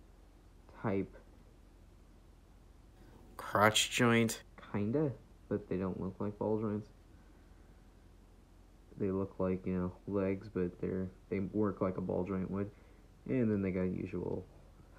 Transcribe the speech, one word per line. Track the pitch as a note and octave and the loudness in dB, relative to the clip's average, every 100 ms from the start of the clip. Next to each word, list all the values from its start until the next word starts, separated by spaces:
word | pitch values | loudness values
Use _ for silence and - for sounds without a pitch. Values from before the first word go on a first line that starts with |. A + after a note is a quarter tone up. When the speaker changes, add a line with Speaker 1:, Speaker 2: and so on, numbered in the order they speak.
| - - - - - - - - | -20 -20 -20 -20 -20 -20 -20 -8
Speaker 1:
type | A2+ G2 F2+ - - - - - - - - - - - - - - - - - - - - - - - | -2 0 -2 -6 -20 -20 -20 -20 -20 -20 -20 -20 -20 -20 -20 -20 -20 -20 -20 -20 -20 -20 -20 -20 -20 -14
Speaker 2:
crotch | - G2+ G#2+ - - | -2 6 8 6 2
joint. | - A#2+ A#2 A2+ - - - - | 4 6 6 4 0 -12 -20 -6
Speaker 1:
Kinda, | G#2 G#2 C#3 D3+ A#2+ - - - | -2 0 2 0 -2 -12 -14 -4
but | G#2 - | -4 -2
they | F#2 | -2
don't | F#2+ - | -2 -2
look | F#2 - | -4 -4
like | G2+ G#2 | -6 -2
ball | G#2 G#2+ | 0 0
joints. | A2 G#2 - - - - - - - - - - - - - - - - - - - - - - | 0 -2 -4 -14 -20 -20 -20 -20 -20 -20 -20 -20 -20 -20 -20 -20 -20 -20 -20 -20 -20 -20 -14 -4
They | G2+ | 0
look | F#2+ G2 - | 0 -2 0
like, | F#2 F#2 F#2+ | 0 0 -2
you | |
know, | F#2 F2+ - - | -2 -2 -4 -4
legs, | G2+ F#2+ G2 G#2 | 0 0 -2 -4
but | F#2 F2 - | -2 -2 -2
they're, | F#2+ F#2+ F#2 - - | -4 -2 -4 -8 -6
they | G2 | -4
work | F#2+ G#2 G#2 F#2+ | -2 0 0 0
like | F#2+ F#2 | -2 -2
a | |
ball | F#2 F#2 | -2 -2
joint | F#2 F#2+ F#2 | 0 -2 -2
would. | F#2+ G2+ - - - - - - | -4 -4 -8 -20 -20 -20 -12 -2
And | C3 A2+ | 2 2
then | G2+ | 2
they | F#2+ | 2
got | F#2 F#2 | 0 0
usual | F2+ F2+ F2+ - - - - - - - | -2 -4 -4 -4 -4 -6 -16 -20 -20 -20